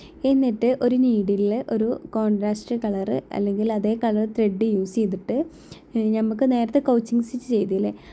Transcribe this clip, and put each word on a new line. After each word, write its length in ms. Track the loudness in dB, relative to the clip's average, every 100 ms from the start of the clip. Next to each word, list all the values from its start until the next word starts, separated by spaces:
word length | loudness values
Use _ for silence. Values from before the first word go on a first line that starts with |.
| -20 -4 2
എന്നിട്ട് 440 | 4 2 2 0 2
ഒരു 160 | 2 4
നീഡിലിൽ 560 | 4 2 2 2 2 0 -2
ഒരു 160 | -2 0 -2 -6
കോൺട്രാസ്റ്റ് 640 | -2 0 0 0 -4 -4 -4
കളർ 320 | -2 -2 -2 -4 -4
അല്ലെങ്കിൽ 360 | -4 -2 0 0
അതേ 220 | 0 0 0
കളർ 320 | 0 0 0
ത്രെഡ് 380 | 0 0 2 0
യൂസ് 280 | 0 0 0
ചെയ്തിട്ട്, 420 | -2 -2 -4 -4 -4 -8 -20 -20 -6
ഏഹ്, 180 | -2 0
നമുക്ക് 340 | 0 0 0 2
നേരത്തെ 300 | 2 2 0
കൗച്ചിങ് 440 | 2 2 2 -2 -2
സ്റ്റിച്ച് 240 | -6 -2
ചെയ്തില്ലേ, 440 | 0 0 -2 -2 -6 -14